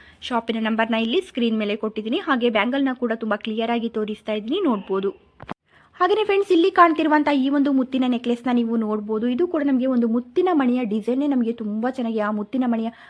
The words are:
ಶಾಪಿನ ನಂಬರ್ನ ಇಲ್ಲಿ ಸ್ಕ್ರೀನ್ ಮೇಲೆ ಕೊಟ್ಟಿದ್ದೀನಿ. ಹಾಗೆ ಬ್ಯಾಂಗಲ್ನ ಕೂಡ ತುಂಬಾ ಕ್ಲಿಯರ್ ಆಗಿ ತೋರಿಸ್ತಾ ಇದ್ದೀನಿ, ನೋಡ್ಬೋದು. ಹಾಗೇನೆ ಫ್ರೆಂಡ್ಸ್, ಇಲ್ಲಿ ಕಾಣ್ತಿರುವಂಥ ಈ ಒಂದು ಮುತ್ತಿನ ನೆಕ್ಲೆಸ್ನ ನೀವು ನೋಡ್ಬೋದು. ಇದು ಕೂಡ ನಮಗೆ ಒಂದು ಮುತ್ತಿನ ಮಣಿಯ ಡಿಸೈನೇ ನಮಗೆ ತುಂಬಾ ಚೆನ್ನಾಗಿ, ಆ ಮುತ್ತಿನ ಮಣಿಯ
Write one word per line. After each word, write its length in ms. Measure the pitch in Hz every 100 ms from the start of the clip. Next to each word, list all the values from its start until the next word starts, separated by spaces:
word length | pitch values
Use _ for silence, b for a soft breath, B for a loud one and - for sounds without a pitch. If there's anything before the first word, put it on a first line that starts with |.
| B B
ಶಾಪಿನ 360 | - 233 233 226
ನಂಬರ್ನ 340 | 220 220 226
ಇಲ್ಲಿ 260 | 226 226 339
ಸ್ಕ್ರೀನ್ 380 | 381 - 233 220
ಮೇಲೆ 180 | 202 208
ಕೊಟ್ಟಿದ್ದೀನಿ. 420 | 220 220 214 311
ಹಾಗೆ 320 | 349 262 240
ಬ್ಯಾಂಗಲ್ನ 380 | 214 220 277 269
ಕೂಡ 180 | 254 240
ತುಂಬಾ 220 | 233 220 208
ಕ್ಲಿಯರ್ 340 | 220 220 226
ಆಗಿ 180 | 233 226
ತೋರಿಸ್ತಾ 440 | 226 214 214 -
ಇದ್ದೀನಿ, 260 | 214 214 339
ನೋಡ್ಬೋದು. 460 | 349 208 190 190 190 - _ _ - - b b b -
ಹಾಗೇನೆ 280 | 359 415
ಫ್ರೆಂಡ್ಸ್, 280 | 415 392 403
ಇಲ್ಲಿ 180 | 349 381
ಕಾಣ್ತಿರುವಂಥ 580 | 370 339 320 311 302 294
ಈ 140 | 285 269
ಒಂದು 240 | 285 277
ಮುತ್ತಿನ 320 | 269 254 262 254
ನೆಕ್ಲೆಸ್ನ 400 | 240 240 240 254
ನೀವು 240 | 240 233 233
ನೋಡ್ಬೋದು. 520 | 214 214 208 220 240
ಇದು 180 | 247 349
ಕೂಡ 160 | 330
ನಮಗೆ 240 | 285 262 262
ಒಂದು 220 | 247 233
ಮುತ್ತಿನ 400 | 240 247 - 370
ಮಣಿಯ 320 | 330 254 247
ಡಿಸೈನೇ 420 | 240 214 208 254 294
ನಮಗೆ 260 | 262 226
ತುಂಬಾ 380 | 233 214 214 247
ಚೆನ್ನಾಗಿ, 280 | 262 233 220
ಆ 120 | 208
ಮುತ್ತಿನ 340 | 214 208 254 254
ಮಣಿಯ 240 | 226 226 B